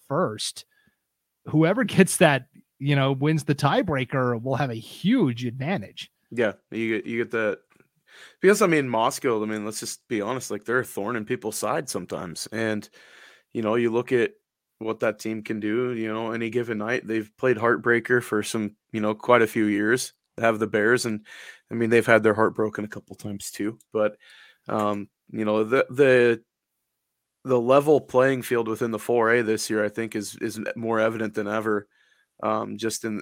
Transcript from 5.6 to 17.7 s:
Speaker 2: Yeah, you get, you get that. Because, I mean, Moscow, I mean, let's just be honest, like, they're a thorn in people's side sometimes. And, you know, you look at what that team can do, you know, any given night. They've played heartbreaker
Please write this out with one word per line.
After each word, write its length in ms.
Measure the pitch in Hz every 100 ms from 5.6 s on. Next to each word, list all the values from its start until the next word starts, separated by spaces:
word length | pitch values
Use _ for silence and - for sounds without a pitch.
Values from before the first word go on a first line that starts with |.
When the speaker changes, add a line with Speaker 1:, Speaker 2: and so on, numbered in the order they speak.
| 135 196 95 - - _ -
Speaker 2:
Yeah, 240 | 117 110 98 -
you 260 | 110 113 110
get, 80 | -
you 100 | 117
get 80 | 117
that. 280 | 117 110 - _ _ _ _ _ - - _
Because, 200 | 185 202
I 60 | 196
mean, 220 | 156 131
Moscow, 520 | 117 120 135 131 110
I 40 | 107
mean, 180 | 107 104
let's 140 | 107
just 260 | 117 - -
be 120 | 113
honest, 300 | 101 131 -
like, 140 | 104 -
they're 160 | 123
a 40 | 113
thorn 300 | - 101 120
in 100 | 104
people's 300 | 123 107 -
side 320 | 104 147 143
sometimes. 580 | - 90 82 87 78 -
And, 360 | 110 113 107 104 _ - - - _ _
you 80 | 120
know, 120 | 107 117
you 160 | 117
look 200 | 113 123
at 200 | 127 113 - _ _ _ -
what 200 | 110 110
that 180 | 117 107
team 220 | 110 110
can 180 | 107 110
do, 340 | 107 113 123
you 200 | 117 110
know, 180 | 110 113
any 180 | 113 117
given 280 | 120 117 110
night. 300 | 104 123 101
They've 240 | 113 107 _
played 200 | 131 110
heartbreaker 640 | 117